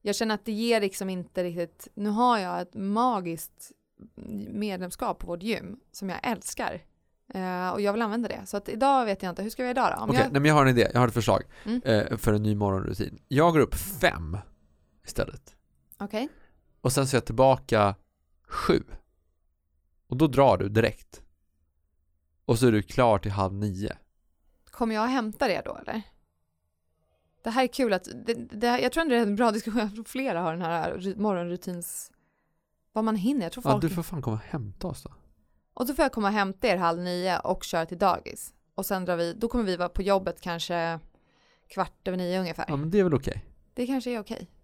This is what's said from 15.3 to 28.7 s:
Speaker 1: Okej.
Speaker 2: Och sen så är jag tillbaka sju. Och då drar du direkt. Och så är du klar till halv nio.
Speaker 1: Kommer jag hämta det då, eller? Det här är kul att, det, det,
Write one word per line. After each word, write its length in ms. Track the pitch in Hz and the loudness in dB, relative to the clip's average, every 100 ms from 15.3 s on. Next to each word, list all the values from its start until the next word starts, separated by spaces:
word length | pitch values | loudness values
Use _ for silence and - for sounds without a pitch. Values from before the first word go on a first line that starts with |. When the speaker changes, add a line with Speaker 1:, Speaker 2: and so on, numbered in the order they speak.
| - - _ _ _ _ - | -6 -20 _ _ _ _ -14
Speaker 1:
Okej. 300 | 202 214 277 - - _ _ _ | -8 -6 -6 -10 -20 _ _ _
Speaker 2:
Och 120 | - | 0
sen 140 | 147 135 | 2 2
så 80 | |
är 20 | 123 | 0
jag 80 | - | 0
tillbaka 680 | 113 131 131 - 110 101 98 _ _ _ _ _ | 4 4 4 2 4 4 2 _ _ _ _ _
sju. 340 | - - 78 - - _ _ _ _ _ _ _ _ _ _ _ | -4 2 2 0 -16 _ _ _ _ _ _ _ _ _ _ _
Och 80 | 127 | 2
då 100 | 151 | 4
drar 300 | 123 139 90 | 6 6 6
du 120 | 101 | 2
direkt. 520 | 107 113 - _ - - _ _ _ _ _ _ _ _ _ _ _ | 2 2 -2 _ -20 -20 _ _ _ _ _ _ _ _ _ _ _
Och 140 | - 117 | 0 4
så 80 | 127 | 6
är 60 | |
du 100 | 107 | 4
klar 360 | - - 120 101 | 0 2 4 4
till 120 | 104 | 0
halv 220 | 101 95 | -2 -2
nio. 420 | 98 104 92 104 - _ _ _ _ _ _ _ | -2 -4 -4 -8 -10 _ _ _ _ _ _ _
Speaker 1:
Kommer 240 | - 226 | -6 -2
jag 120 | 214 233 | 0 0
hämta 420 | 262 220 208 262 | 0 -4 -2 0
det 140 | 175 | 0
då, 120 | - - | -6 -12
eller? 260 | - 226 - _ _ _ _ _ _ _ _ _ _ _ _ _ | -8 -8 -10 _ _ _ _ _ _ _ _ _ _ _ _ _
Det 80 | 226 | -4
här 120 | 226 | 0
är 40 | 254 | 0
kul 260 | - 240 | 2 2
att, 160 | 185 - 123 - | 2 -2 -10 -4
det, 80 | |
det, 320 | 233 233 208 240 | -4 -6 -2 0